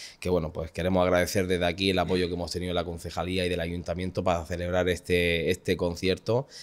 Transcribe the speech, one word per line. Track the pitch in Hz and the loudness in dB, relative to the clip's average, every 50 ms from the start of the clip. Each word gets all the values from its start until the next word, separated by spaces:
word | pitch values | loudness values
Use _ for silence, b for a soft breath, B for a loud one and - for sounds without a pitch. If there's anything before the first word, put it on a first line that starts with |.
| B B B B | B B B B
que | - 92 | -2 0
bueno, | 90 87 78 80 82 | 0 2 0 -2 -4
pues | - 80 82 - | -6 -8 -6 -4
queremos | - 85 92 95 92 90 | -2 0 2 2 4 4
agradecer | 90 90 90 90 87 - 104 92 | 4 4 4 4 2 0 0 0
desde | 90 92 87 87 | 2 2 2 2
aquí | 87 85 90 95 98 | 0 0 2 2 2
el | 92 90 | 2 2
apoyo | 87 82 92 90 90 85 | 2 2 2 0 0 0
que | 87 | -2
hemos | 85 87 82 | -4 -4 -4
tenido | - 90 87 90 | -6 -4 -4 -2
de | 87 | -2
la | 87 85 | -2 -2
concejalía | 87 85 82 - 87 - 92 82 90 92 92 90 | -4 -6 -8 -10 -8 -6 -4 -4 -2 0 0 0
y | 90 | 0
del | 87 85 | 0 -2
ayuntamiento | 82 85 87 87 85 - 87 85 92 92 90 - 92 | -2 -2 -4 -4 -4 -4 -4 -4 -4 -4 -4 -2 0
para | 92 87 85 82 | 0 0 0 0
celebrar | 78 90 87 87 87 87 90 90 90 | -4 -6 -4 -2 0 0 2 2 2
este, | 90 85 - - 90 87 87 87 85 85 80 78 | 2 0 0 2 2 4 4 4 2 2 2 0
este | 92 90 - - 92 80 | 0 0 0 -2 0 0
concierto | 92 87 85 82 - 92 92 - - - 110 123 139 B B B | 0 -2 -2 0 0 0 0 0 0 0 0 0 -2 B B B